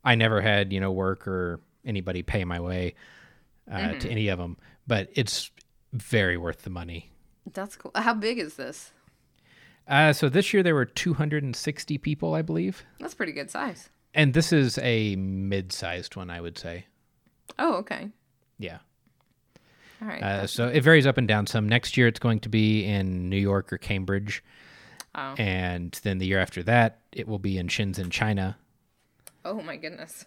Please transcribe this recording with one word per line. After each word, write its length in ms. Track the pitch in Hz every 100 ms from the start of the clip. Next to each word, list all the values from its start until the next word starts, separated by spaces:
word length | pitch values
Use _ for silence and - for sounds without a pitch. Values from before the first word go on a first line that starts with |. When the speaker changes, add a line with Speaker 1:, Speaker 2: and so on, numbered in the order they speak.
Speaker 1:
I 120 | 135 117
never 260 | 113 107
had, 320 | 104 104 98
you 60 | 98
know, 120 | 95
work 360 | 92 95 92 -
or 340 | 92 90 82 _ _ 135
anybody 380 | 104 92 90
pay 200 | 87 101
my 160 | 90 87
way, 360 | 87 92 90 - - - - _ _ _ -
uh, 40 | 98
Speaker 2:
Mm-hmm. 220 | 214 143
Speaker 1:
to 100 | 107
any 200 | 110 104
of 100 | 90
'em, 180 | 87 87 - _ -
but 220 | 110 95
it's 380 | - 117 - - _ _ _ _
very 440 | 120 - 117 95 87
worth 260 | 85 78
the 80 | -
money. 400 | 90 87 85 - _ _ _ -
Speaker 2:
That's 220 | - 202 -
cool. 160 | - -
How 200 | 226 220
big 240 | 214 247
is 160 | 156 -
this? 360 | 127 - - _ _ _ _ _ _ _ - _ -
Speaker 1:
Uh, 240 | 143 156
so 160 | 147 147
this 260 | 147 196
year 100 | 202
there 100 | 180 151
were 100 | 123
two 280 | - -
hundred 300 | 143 147 151
and 120 | 139 120
sixty 440 | - 143 - 147
people, 340 | - 147 165
I 80 | 156
believe. 420 | 160 165 185 185 - _
Speaker 2:
That's 140 | -
pretty 180 | - 185
good 180 | 147 143
size. 380 | - 269 175 - _ _ 156
Speaker 1:
And 180 | 147
this 180 | 135 160
is 280 | 160 131 -
a 360 | 127 113 107 95
mid-sized 960 | 95 95 98 98 92 - 85 90 87 -
one, 160 | 90
I 100 | 85
would 160 | 85 85
say. 280 | 87 85 - _ _ _ _ _ _ -
Speaker 2:
Oh, 160 | 330 196
okay. 340 | 202 - 202 - _ _ _ _
Speaker 1:
Yeah. 220 | 92 - _ _ _ _ _ _ _ _ _ _ - -
Speaker 2:
All 80 | 214
right. 140 | 87
Speaker 1:
Uh, 160 | 101 98
Speaker 2:
That's 120 | 98
Speaker 1:
so 140 | - 120
it 140 | 143
varies 260 | 135 160 135
up 100 | 131
and 100 | 117
down 200 | 107 101
some. 200 | 117 107
Next 300 | 120 - -
year 100 | 120
it's 120 | 110
going 200 | 120 110
to 80 | 107
be 360 | 110 107 107 101
in 440 | 101 95 92 90
New 80 | 98
York 360 | 98 98 95
or 40 | 92
Cambridge. 640 | - 98 95 98 104 - _ - - - - - - -
Speaker 2:
Oh. 180 | 135 139
Speaker 1:
And 600 | 104 92 90 87 87 -
then 160 | 104 95
the 80 | 92
year 120 | 98
after 220 | 92 -
that, 360 | 87 120 113 - _
it 160 | - 110
will 120 | 104
be 180 | 101 95
in 100 | 87
Shenzhen, 440 | - 101 95 90
China. 460 | - 110 101 95 98 _ _ _ _ _ _ - _
Speaker 2:
Oh, 160 | 180 214
my 120 | 165 143
goodness. 500 | 156 175 156 -